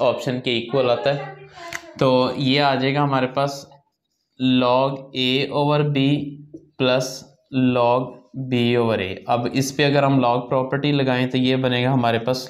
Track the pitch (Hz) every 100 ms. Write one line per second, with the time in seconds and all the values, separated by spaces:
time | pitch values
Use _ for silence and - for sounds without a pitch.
0 | 127 120 - 127 127 117 113 139 127 120
1 | 139 143 - - - - - - - -
2 | 135 127 127 127 135 135 143 131 135 139
3 | 143 135 127 139 139 139 - - _ _
4 | _ _ _ _ 131 127 123 127 135 139
5 | - 131 127 131 143 147 147 147 147 143
6 | 135 143 147 - - - - _ 127 127
7 | - - - _ _ 135 127 123 120 123
8 | 135 - - 135 131 123 120 120 113 104
9 | 92 92 - 120 - 127 131 - 143 143
10 | 139 135 123 123 123 135 131 139 147 143
11 | 131 123 127 127 127 131 127 123 123 135
12 | 117 113 117 127 -